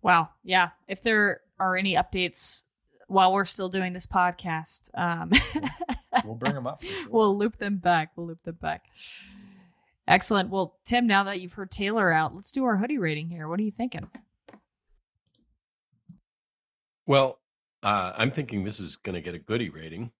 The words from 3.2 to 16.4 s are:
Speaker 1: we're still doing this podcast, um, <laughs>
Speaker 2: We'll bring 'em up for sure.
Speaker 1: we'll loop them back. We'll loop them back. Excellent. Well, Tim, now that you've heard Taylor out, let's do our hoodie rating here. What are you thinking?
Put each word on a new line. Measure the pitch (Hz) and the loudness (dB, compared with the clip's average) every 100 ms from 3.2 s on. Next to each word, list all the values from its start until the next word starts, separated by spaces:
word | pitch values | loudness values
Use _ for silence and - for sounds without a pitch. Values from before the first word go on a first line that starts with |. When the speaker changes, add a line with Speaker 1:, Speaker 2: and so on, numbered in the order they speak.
| 185 | 6
Speaker 1:
we're | 196 196 | 4 0
still | - 185 | -2 -4
doing | 190 180 | -2 -4
this | 180 - | -6 -4
podcast, | 196 180 175 185 160 156 - - - | 0 0 0 -6 -6 -6 -12 -12 -4
um, | 175 170 165 220 | -2 -2 2 2
<laughs> | - 302 294 - 349 262 _ 254 107 | 2 -4 -6 -8 -8 -8 _ -2 -2
Speaker 2:
We'll | 117 | -4
bring | - 143 | -4 -2
'em | 123 | -6
up | 151 | -8
for | 349 | -8
sure. | 392 294 | -8 0
Speaker 1:
we'll | 226 214 202 | 4 4 4
loop | 208 - | 0 -2
them | 202 202 | -4 -2
back. | 180 175 156 - | 2 2 0 -8
We'll | 170 | -12
loop | 165 | -10
them | - 170 | -12 -8
back. | 156 156 _ - - - - - - - _ _ _ _ - | -6 -6 _ -18 -16 -14 -16 -20 -20 -20 _ _ _ _ 4
Excellent. | 175 - 202 190 | 4 6 0 2
Well, | 190 180 _ - | -2 -4 _ -2
Tim, | 240 240 | 0 4
now | 196 | 4
that | 196 196 | 2 -4
you've | 180 | -10
heard | - 190 | -12 -10
Taylor | - 196 220 190 | -4 -2 2 4
out, | 160 160 175 | 4 2 -4
let's | 202 | -8
do | - 262 | -2 0
our | 202 | 2
hoodie | 233 294 | 0 0
rating | 170 151 165 | -2 -2 -6
here. | 170 156 | -8 -6
What | 170 | -2
are | |
you | 214 | -2
thinking? | 196 247 160 - - _ _ _ - _ _ _ _ _ _ _ _ _ _ _ _ _ _ _ - _ _ | -2 -6 -6 -12 -16 _ _ _ -20 _ _ _ _ _ _ _ _ _ _ _ _ _ _ _ -20 _ _